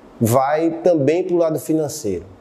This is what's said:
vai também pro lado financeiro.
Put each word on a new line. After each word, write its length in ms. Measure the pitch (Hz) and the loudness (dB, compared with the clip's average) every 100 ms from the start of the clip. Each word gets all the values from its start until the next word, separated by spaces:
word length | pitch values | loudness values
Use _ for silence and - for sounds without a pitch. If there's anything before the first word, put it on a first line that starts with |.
| - - | -16 -2
vai 520 | 110 127 135 156 165 160 | 2 2 2 0 0 0
também 400 | 180 165 135 170 | 2 2 2 0
pro 140 | 185 175 | 0 0
lado 220 | 160 151 | 0 -2
financeiro. 640 | - 156 147 - 104 87 - - | -2 -2 -4 -6 -6 -6 -10 -20